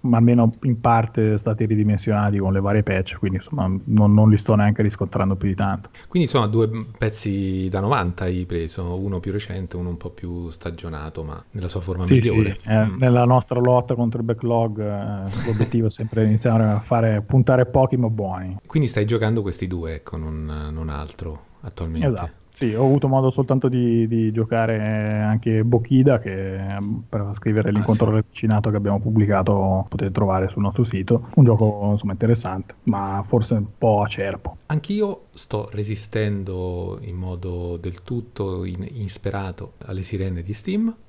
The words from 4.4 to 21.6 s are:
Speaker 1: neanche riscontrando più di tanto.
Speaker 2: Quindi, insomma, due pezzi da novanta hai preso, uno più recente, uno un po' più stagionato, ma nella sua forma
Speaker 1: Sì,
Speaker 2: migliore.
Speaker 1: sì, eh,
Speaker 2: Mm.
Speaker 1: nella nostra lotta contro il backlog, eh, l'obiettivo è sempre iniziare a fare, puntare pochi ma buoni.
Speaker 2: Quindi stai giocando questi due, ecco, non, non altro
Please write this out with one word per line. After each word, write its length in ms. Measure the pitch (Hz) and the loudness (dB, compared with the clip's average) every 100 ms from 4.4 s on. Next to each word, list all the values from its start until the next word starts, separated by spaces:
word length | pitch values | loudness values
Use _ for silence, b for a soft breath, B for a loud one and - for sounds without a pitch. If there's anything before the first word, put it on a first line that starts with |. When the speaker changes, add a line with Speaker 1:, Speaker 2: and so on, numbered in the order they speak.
| - 107 | 4 4
Speaker 1:
neanche 260 | 104 104 | 4 2
riscontrando 540 | 104 - 92 104 98 95 | 0 0 -6 -2 -2 0
più 120 | 101 | -2
di 60 | |
tanto. 360 | 95 98 98 - B B | -2 -2 -4 -10 B B
Speaker 2:
Quindi, 200 | 180 151 | -2 0
insomma, 200 | 135 107 | 0 0
due 400 | 110 110 113 110 110 | 2 0 -2 -10 -4
pezzi 720 | 110 107 104 98 95 95 92 | -4 -4 -4 -2 -2 -2 -2
da 120 | 95 | -2
novanta 420 | 101 135 90 90 | 0 0 -2 -4
hai 220 | 92 92 90 | -4 -4 -4
preso, 480 | 87 80 - 87 90 | -6 -6 -8 -8 -6
uno 240 | 98 92 | -6 -6
più 120 | 92 | -4
recente, 460 | 98 104 95 90 90 | -6 -6 -10 -8 -8
uno 120 | 87 | -8
un 80 | 85 | -8
po' 120 | 90 | -10
più 400 | - 90 87 87 | -12 -10 -8 -10
stagionato, 720 | 80 87 82 85 80 78 80 | -10 -12 -10 -12 -10 -12 -10
ma 220 | 76 80 - | -12 -12 -12
nella 160 | - 87 | -8 -6
sua 140 | 98 | -6
forma 260 | 87 90 90 | -6 -4 4
Speaker 1:
Sì, 60 | |
Speaker 2:
migliore. 420 | 131 113 107 104 98 | 4 6 4 2 0
Speaker 1:
sì, 120 | - | 0
eh, 180 | 110 110 | 2 2
Speaker 2:
Mm. 120 | 95 | 2
Speaker 1:
nella 280 | 127 123 123 | 4 6 6
nostra 340 | 127 - 123 | 4 2 0
lotta 340 | 123 123 123 | 4 4 2
contro 280 | 120 117 120 | -2 0 -2
il 40 | 117 | -4
backlog, 540 | 113 120 117 113 107 | -2 0 0 0 -2
eh, 680 | 104 101 98 101 98 107 - | -6 -4 -6 -6 -6 -6 -4
l'obiettivo 400 | 110 113 120 110 | -2 0 0 0
è 60 | |
sempre 320 | - 110 113 | -2 -6 2
iniziare 400 | 110 110 123 113 | 2 4 2 4
a 160 | 107 104 | 4 0
fare, 420 | - 120 113 107 | 0 2 2 0
puntare 460 | 104 131 - 127 123 | 2 2 6 4 4
pochi 280 | 135 131 127 | 4 2 2
ma 140 | 117 | 0
buoni. 480 | 110 98 92 92 95 _ | -2 -4 -6 -8 -12 _
Speaker 2:
Quindi 220 | 156 131 | -2 0
stai 180 | - 107 | 0 0
giocando 380 | 117 107 113 | 0 0 0
questi 240 | 98 87 92 | -2 -6 -6
due, 260 | 90 82 | -6 -6
ecco, 240 | 80 - 80 | -8 -10 -10
non, 520 | 78 78 76 76 76 | -8 -8 -8 -8 -8
non 160 | 78 80 | -8 -6
altro 540 | 73 76 - 85 76 - _ | -8 -10 -12 -12 -12 -18 _